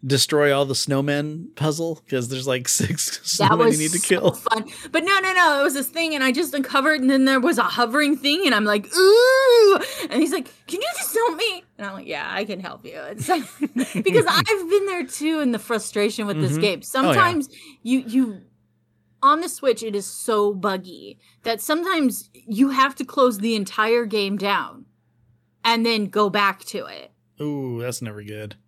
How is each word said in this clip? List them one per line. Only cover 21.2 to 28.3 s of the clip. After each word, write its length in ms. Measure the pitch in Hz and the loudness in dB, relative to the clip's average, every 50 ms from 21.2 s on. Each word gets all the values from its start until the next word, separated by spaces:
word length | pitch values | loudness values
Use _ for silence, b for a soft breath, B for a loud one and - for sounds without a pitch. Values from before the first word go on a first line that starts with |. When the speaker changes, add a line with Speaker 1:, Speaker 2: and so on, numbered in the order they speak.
| b b b b _ | b b b b _
Speaker 2:
that 180 | 233 226 - | -6 -4 -4
sometimes 680 | - - 302 320 349 370 381 330 294 254 208 - - _ _ | -2 -2 -2 -2 0 -2 0 0 0 0 -2 -2 -12 _ _
you 380 | - _ - 226 196 269 277 | -20 _ -8 2 2 2 2
have 240 | 269 254 262 277 269 | 4 2 2 2 2
to 100 | - 269 | -4 -10
close 320 | - - - 262 254 233 | -8 0 2 2 2 2
the 180 | 196 202 233 226 | 0 -2 -2 -2
entire 520 | 214 196 190 - - 214 220 233 240 240 | -2 -4 -6 -2 -2 0 2 2 2 0
game 320 | 214 202 214 202 196 202 202 | 0 -2 -2 -2 -2 -2 -2
down 480 | 185 202 202 180 139 90 - - - _ _ _ _ _ _ _ _ _ _ _ _ _ _ _ _ | -2 0 0 0 -2 -6 -12 -18 -20 _ _ _ _ _ _ _ _ _ _ _ _ _ _ _ _
and 200 | 233 233 226 226 | 0 2 2 2
then 180 | 233 233 220 208 190 | 0 0 0 -2 -2
go 200 | - 208 214 202 | 0 0 0 2
back 340 | - 208 202 196 190 190 - | 2 0 0 0 0 -4 -10
to 220 | - - 196 123 | -12 -10 -10 -10
it. 260 | - 98 78 65 - _ _ _ _ _ _ | -10 -14 -18 -18 -20 _ _ _ _ _ _
Speaker 1:
Ooh, 400 | 147 151 147 143 135 127 120 117 | -6 -6 -6 -4 -6 -6 -6 -6
that's 220 | 117 123 120 - - | -6 -6 -6 -6 -8
never 200 | 113 104 104 104 | -10 -10 -12 -14
good. 320 | 104 | -14